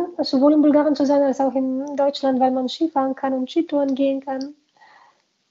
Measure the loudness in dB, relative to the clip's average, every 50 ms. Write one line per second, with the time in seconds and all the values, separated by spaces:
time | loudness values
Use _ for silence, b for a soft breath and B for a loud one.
0 | 0 -2 -4 -6 -4 -2 0 2 4 4 6 6 6 4 4 4 4 2 2 0
1 | 2 2 2 2 2 2 0 0 -2 -2 0 -2 -2 -2 -4 -6 -6 -6 -4 -2
2 | 0 -2 -2 -2 -2 0 0 2 2 0 0 0 -4 -4 -4 -4 -4 -2 -2 -2
3 | -2 -2 -4 -4 -4 -4 -4 -4 -6 -4 -2 -4 -2 -2 -2 -2 0 0 0 0
4 | 0 0 -2 -2 -6 -8 -8 -8 -8 -10 -14 _ _ b b b b b b b
5 | b b b b b b _ _ _ _